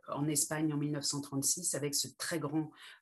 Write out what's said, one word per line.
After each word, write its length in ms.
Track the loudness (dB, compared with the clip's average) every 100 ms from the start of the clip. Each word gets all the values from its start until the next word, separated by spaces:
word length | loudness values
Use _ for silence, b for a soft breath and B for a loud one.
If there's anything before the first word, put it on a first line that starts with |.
| -6
en 180 | -2 2
Espagne 460 | 2 2 2 2
en 40 | 2
mille 160 | 0
neuf 120 | 0
cent 160 | -2 -2
trente-six, 540 | -2 0 2 2 0
avec 200 | 0 0
ce 140 | 0 -2
très 320 | -4 -2 -2
grand, 320 | 0 0 0 B B B